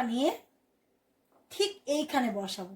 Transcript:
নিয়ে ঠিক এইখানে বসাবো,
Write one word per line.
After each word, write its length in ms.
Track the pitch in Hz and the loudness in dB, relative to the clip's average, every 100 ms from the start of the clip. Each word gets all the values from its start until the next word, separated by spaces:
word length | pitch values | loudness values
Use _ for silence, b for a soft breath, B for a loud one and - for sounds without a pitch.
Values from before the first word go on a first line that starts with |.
| 240 | 2
নিয়ে 180 | 240 311 - - _ _ _ _ _ _ _ _ _ - | 2 2 0 -6 _ _ _ _ _ _ _ _ _ -8
ঠিক 180 | - 403 - 262 294 | -2 -2 -2 -2 0
এইখানে 340 | 302 285 240 202 | 2 2 2 0
বসাবো, 340 | 190 - 180 | -4 -6 -10